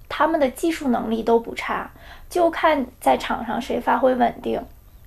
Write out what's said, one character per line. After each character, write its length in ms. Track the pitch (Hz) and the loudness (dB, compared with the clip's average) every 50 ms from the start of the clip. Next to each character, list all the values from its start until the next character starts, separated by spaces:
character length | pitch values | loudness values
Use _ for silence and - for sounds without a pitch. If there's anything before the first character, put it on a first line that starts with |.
| - | -14
他 180 | - - - 302 | -6 -2 0 2
们 140 | 311 330 320 | 2 2 2
的 100 | 285 254 | 0 0
技 220 | 254 - - 330 | 0 -2 -2 -2
术 160 | 320 - 302 | -2 -2 0
能 240 | 262 233 214 - 220 | 0 0 0 0 -2
力 100 | 226 220 | -4 -2
都 160 | 220 233 233 | 2 2 2
不 160 | 233 226 - - | 2 2 -2 -8
差， 380 | - - - 214 - - - - - - - - - - - | -8 -6 -4 -4 -4 -6 -10 -14 -20 -20 -20 -20 -20 -12 -4
就 200 | - 359 339 330 | 0 2 2 2
看 360 | 330 - - 320 311 277 247 - - - | 2 2 2 2 2 2 -2 -4 -6 -2
在 160 | - - 254 | 0 2 2
场 280 | 240 - - 233 - 233 | 2 0 -4 -4 -4 -4
上 160 | 240 226 233 | -4 -4 -4
谁 160 | - - 240 247 | -4 -4 -4 -2
发 180 | - 269 247 | 0 0 2
挥 180 | 247 262 254 254 | 4 4 2 4
稳 180 | 240 240 226 - - | 2 2 0 0 -2
定， 200 | - 226 226 - - - - - - - - - - | -4 -4 -4 -4 -6 -8 -14 -20 -20 -20 -20 -20 -18